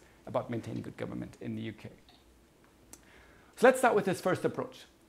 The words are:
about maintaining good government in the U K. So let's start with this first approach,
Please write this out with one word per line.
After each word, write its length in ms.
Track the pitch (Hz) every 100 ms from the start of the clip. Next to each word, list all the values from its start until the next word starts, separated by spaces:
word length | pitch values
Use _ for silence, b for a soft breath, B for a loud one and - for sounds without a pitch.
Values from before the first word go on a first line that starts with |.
| b b -
about 240 | 123 117
maintaining 320 | 117 113 -
good 160 | - -
government 400 | - - - -
in 140 | 120 110
the 60 |
U 120 | 110
K. 160 | 104 - - - - - - - - - - - - B B B B B -
So 120 | 240
let's 100 | 254
start 160 | 247
with 120 | 208 202
this 140 | 175
first 240 | 185 165
approach, 420 | - - 123 - - -